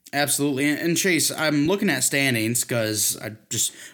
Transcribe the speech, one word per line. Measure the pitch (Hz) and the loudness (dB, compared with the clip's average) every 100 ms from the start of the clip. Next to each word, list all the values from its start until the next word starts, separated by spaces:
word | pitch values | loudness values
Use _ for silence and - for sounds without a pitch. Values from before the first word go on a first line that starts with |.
| - | -8
Absolutely. | 139 143 - 147 135 147 | -2 0 0 0 0 0
And, | 147 | 0
and | 170 160 | 0 2
Chase, | 190 160 131 | 2 2 0
I'm | - 156 147 147 | 0 0 2 2
looking | 202 208 | 2 0
at | 135 | 0
standings | 123 143 139 117 110 120 | 2 2 2 2 0 0
'cause | - 120 110 107 - - | -2 0 0 0 -2 -2
I | 110 107 - | -8 -12 -8
just | 110 - - - | -4 -4 -6 -16